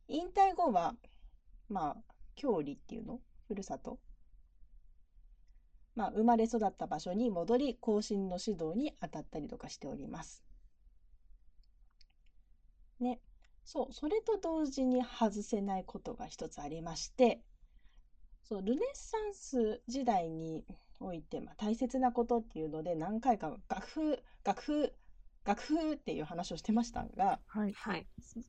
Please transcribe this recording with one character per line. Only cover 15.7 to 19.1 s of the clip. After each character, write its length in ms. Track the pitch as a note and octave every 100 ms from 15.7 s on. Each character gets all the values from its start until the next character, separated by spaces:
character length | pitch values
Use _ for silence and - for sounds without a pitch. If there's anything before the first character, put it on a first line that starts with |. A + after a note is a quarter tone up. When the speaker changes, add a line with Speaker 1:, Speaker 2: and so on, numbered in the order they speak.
| F#3+
Speaker 1:
い 60 | F3+
こ 140 | G3
と 160 | E3 -
が 100 | F3+
一 240 | - D#3+
つ 100 | -
あ 80 | D3
り 140 | D#3+
ま 140 | E3 E3
し 140 | -
て、 340 | - A#3+ - - - - - - - - - - -
そ 160 | - G3+
う、 40 |
ル 120 | F#3+ C#4
ネ 60 |
ッ 20 | B4+ C#5
サ 200 | -